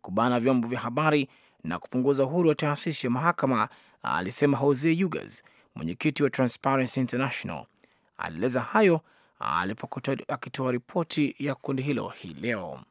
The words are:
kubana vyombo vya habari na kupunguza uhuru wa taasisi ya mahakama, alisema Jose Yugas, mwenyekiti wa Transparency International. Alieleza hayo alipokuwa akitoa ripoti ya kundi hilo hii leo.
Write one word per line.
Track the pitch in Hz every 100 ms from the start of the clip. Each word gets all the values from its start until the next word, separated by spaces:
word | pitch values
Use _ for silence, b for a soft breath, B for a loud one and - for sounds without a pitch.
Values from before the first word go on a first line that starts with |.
kubana | - 95 120 123
vyombo | 123 127 117
vya | 123
habari | 123 127 156 151 135 b b b
na | 80 87
kupunguza | - 127 131 139
uhuru | 131 170 165
wa |
taasisi | 147 156 147 165 151 123
ya |
mahakama, | 127 165 170 135 120 110 b b b
alisema | - 78 95 - 147 135
Jose | 139 131 160
Yugas, | 165 190 - - - b b b
mwenyekiti | - 80 - 156 139
wa | 143
Transparency | - 127 - 135 135 123 135
International. | 123 123 131 - - 78 - _ b b b -
Alieleza | 85 82 120 127
hayo | - 220 202 160 b b b b
alipokuwa | 53 80 92 101 - - - 135 -
akitoa | - - - 131
ripoti | 123 - 180 165 - 143 -
ya | 143
kundi | 131 - 131
hilo | 135 123 92
hii | - 87 71
leo. | 110 110 85 65 -